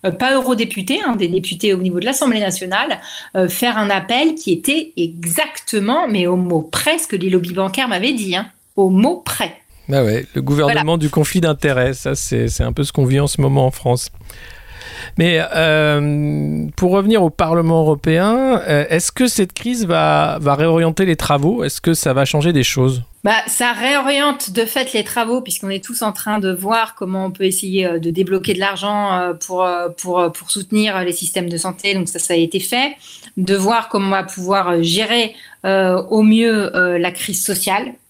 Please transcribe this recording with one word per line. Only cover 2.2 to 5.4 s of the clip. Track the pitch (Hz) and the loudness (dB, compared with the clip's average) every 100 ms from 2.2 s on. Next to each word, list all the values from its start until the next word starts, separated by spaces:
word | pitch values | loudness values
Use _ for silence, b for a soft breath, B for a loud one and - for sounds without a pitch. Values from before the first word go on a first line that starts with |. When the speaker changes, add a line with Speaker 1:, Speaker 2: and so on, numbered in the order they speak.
| 285 220 | 0 0
Speaker 1:
nationale, | 196 185 185 196 294 - B B B 190 | -2 -4 -4 -2 -2 -4 B B B 0
euh, | 185 | 0
faire | 185 240 220 | 0 -2 0
un | 208 | 0
appel | 196 185 240 320 311 | 0 0 0 2 0
qui | - | -2
était | 170 262 302 311 - | 0 0 -2 -2 -4
exactement, | 170 170 170 165 | -6 -4 -6 -4